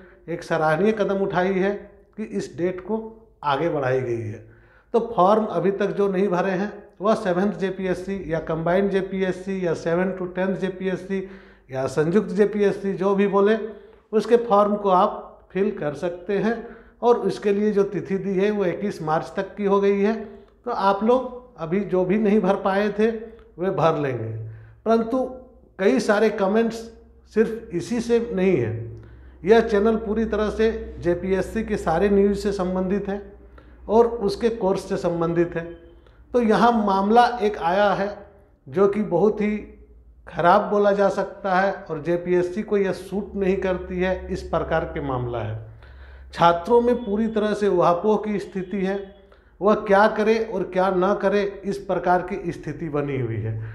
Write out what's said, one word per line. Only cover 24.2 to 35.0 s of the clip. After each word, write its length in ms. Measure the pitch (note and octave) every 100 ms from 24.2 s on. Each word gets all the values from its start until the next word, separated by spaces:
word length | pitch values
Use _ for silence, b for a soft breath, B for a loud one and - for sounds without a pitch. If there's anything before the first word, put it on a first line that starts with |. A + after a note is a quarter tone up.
| A2 - B B B B G#3+
परंतु 380 | A3+ A3+ C4 B3+ - - - _ -
कई 200 | G3 B3+
सारे 280 | G#3+ G#3 A3
comments 540 | G#3+ F#3+ A3 A3+ - - - - - _
सिर्फ 400 | G#3 A3+ - -
इसी 280 | E3+ - A#3
से 180 | A3+ A#3 A#3
नहीं 240 | F#3 F#3+ D#3+
है, 440 | A2 A2 - - B B B B
यह 180 | E3 A3+
channel 340 | A3+ G3+ A3 A3
पूरी 280 | G3+ G#3+ A3
तरह 220 | G#3+ G#3
से 200 | G#3 A3 - - -
जेपीएससी 640 | D3 F3 F#3+ F#3+ F3+ A3+
के 140 | A3 G#3
सारे 300 | F#3+ E3 G3+
news 280 | G3+ G3+ G3
से 120 | G#3
संबंधित 560 | - F3+ F#3 F#3 G3+ G3
है 120 | G3+ - - - b b b -
और 180 | G#3+ A#3
उसके 420 | A#3 G3+ - A3+
कोर्स 380 | A3+ F#3 F#3+ -
से 80 |
संबंधित 560 | F#3+